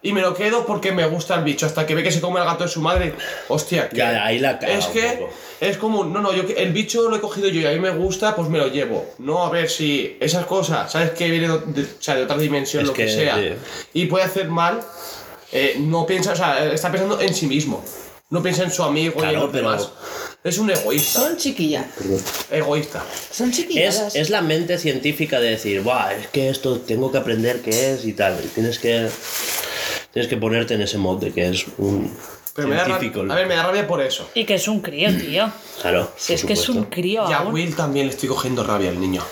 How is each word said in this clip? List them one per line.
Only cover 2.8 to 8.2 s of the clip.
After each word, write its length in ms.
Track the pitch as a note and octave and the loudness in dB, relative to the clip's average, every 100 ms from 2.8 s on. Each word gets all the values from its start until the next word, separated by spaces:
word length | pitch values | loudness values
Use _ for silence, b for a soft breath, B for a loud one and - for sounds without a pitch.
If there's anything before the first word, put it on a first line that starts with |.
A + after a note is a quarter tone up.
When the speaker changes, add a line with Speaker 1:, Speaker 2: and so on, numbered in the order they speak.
Speaker 1:
madre. 340 | D#3+ F3+ E3 - B B B | 2 2 0 -4 B B B
Hostia, 400 | D3 - E3+ - | -2 2 0 0
que 100 | A#2 | 2
Speaker 2:
Ya, 260 | A#2 A2+ | 2 2
ahí 160 | G#2+ A#2+ | 2 2
la 180 | C3+ - | 2 0
caga 140 | - | 0
Speaker 1:
es 140 | G3 F3+ | 0 0
Speaker 2:
un 40 | |
Speaker 1:
que 100 | A3+ | 0
Speaker 2:
poco. 300 | A#3 - F2+ B B B | 0 -2 -6 B B B
Speaker 1:
es 160 | F3+ G3 | -2 0
como, 260 | A3 G#3+ | 0 0
no, 160 | E3 G3 | 0 0
no, 120 | G3+ | 2
yo, 100 | F#3 F3+ - | 2 0 0
el 160 | F#3 | 2
bicho 360 | F3 G#3+ A#3 A3+ | 0 0 2 2
lo 60 | G#3+ | 2
he 40 | |
cogido 260 | G#3 G3 G3 | -2 0 0
yo 120 | E3 | 2
y 60 | D3+ | 2
a 40 | |
mí 80 | D#3+ | 2
me 120 | F#3 | 0
gusta, 440 | E3 F#3 F#3 | 0 0 2